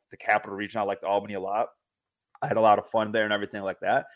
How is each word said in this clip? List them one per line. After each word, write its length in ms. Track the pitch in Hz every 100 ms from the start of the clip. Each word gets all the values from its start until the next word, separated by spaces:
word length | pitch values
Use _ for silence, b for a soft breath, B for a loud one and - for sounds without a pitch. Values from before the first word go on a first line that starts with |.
| _
the 60 | -
Capital 400 | - 104 104 98
Region. 240 | 101 110
I 40 |
liked 200 | 101 98
Albany 300 | 92 101 101
a 60 | 101
lot. 280 | 95 107 117 _ _ _ _ _ _ -
I 60 | 147
had 80 | 110
a 40 |
lot 200 | 110 104
of 100 | -
fun 220 | 113 107
there 100 | 107
and 80 | 107
everything 300 | 104 101 104
like 160 | 98 90
that. 260 | 95 127 -